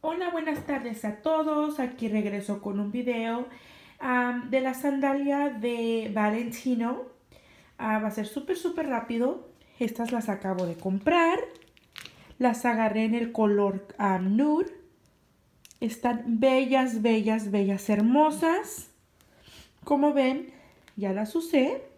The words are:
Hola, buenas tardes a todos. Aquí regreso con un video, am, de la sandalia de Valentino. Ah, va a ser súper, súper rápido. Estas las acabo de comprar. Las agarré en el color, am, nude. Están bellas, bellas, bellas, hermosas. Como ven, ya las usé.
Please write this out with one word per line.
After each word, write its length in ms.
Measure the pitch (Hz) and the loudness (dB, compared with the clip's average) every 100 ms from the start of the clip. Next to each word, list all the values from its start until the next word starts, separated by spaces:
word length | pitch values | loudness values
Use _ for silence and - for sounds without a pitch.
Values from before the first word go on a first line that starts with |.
| 320 | -4
Hola, 220 | 339 349 | -4 -4
buenas 380 | 339 311 294 - | -2 -4 -4 -4
tardes 360 | 269 240 220 | -6 -6 -6
a 120 | 214 214 | -6 -4
todos. 560 | 311 320 311 302 302 294 | 0 0 0 0 -2 -2
Aquí 280 | 247 254 226 | -6 -4 -2
regreso 540 | 214 208 202 202 202 | 0 -2 -4 -6 -6
con 180 | 208 202 | -4 -4
un 120 | 208 | -4
video, 560 | 240 247 233 226 233 254 - - - - - | -2 -2 -2 -2 -4 -6 -14 -20 -20 -20 -10
am, 540 | 269 247 247 247 247 | -2 0 0 -2 0
de 100 | 262 | 0
la 140 | 262 254 | 0 -2
sandalia 760 | 285 277 277 277 277 285 285 | -2 0 0 0 0 0 0
de 640 | 226 233 233 233 226 214 | -2 -4 -2 -2 -2 -2
Valentino. 920 | 202 214 220 233 - 262 240 233 294 508 - _ - _ - _ - | 0 0 0 -4 -4 -2 0 -2 -4 -10 -16 _ -20 _ -20 _ -8
Ah, 180 | 220 214 | -2 0
va 120 | 214 | -2
a 20 | |
ser 160 | 214 208 | -4 -6
súper, 280 | 285 285 359 | -8 -6 -4
súper 300 | 349 339 294 | -2 -2 -2
rápido. 640 | 240 233 233 254 370 - _ _ - | -4 -2 0 0 -2 -12 _ _ -4
Estas 320 | 226 226 233 | -4 -2 -2
las 180 | 240 220 | -2 -2
acabo 380 | 196 190 185 180 | -4 -2 -2 -2
de 80 | 170 | -2
comprar. 640 | 190 190 311 349 330 381 - - - _ _ - - - - - | -2 0 4 4 4 2 -4 -14 -20 _ _ -18 -18 -20 -20 0
Las 300 | 247 226 240 | 0 2 0
agarré 380 | 226 220 214 220 | 2 0 2 0
en 100 | 233 | 0
el 160 | 233 | -2
color, 560 | - 214 202 202 196 - - | 2 2 4 2 -2 -10 -2
am, 400 | 202 185 185 214 | 0 2 2 2
nude. 340 | 294 311 381 - - _ _ _ _ _ _ _ _ - | 4 2 0 -6 -20 _ _ _ _ _ _ _ _ -6
Están 600 | 226 - 240 233 - 226 | -6 -2 -2 0 -2 2
bellas, 640 | 262 262 254 262 254 220 | 4 4 4 2 2 2
bellas, 480 | 226 220 208 220 208 | 2 4 2 0 0
bellas, 400 | 202 196 196 - | 0 2 0 0
hermosas. 1000 | 208 220 269 311 302 330 359 440 - - _ _ _ _ _ - - - _ | 2 6 6 4 4 2 2 -2 -12 -16 _ _ _ _ _ -20 -20 -20 _
Como 300 | - 285 294 | 0 2 4
ven, 400 | 277 254 269 - - - _ - - | 4 2 0 -6 -18 -20 _ -16 -6
ya 160 | 196 | -4
las 220 | 190 214 339 | -2 -2 -4
usé. 460 | 330 294 269 539 - | 2 2 2 -2 -10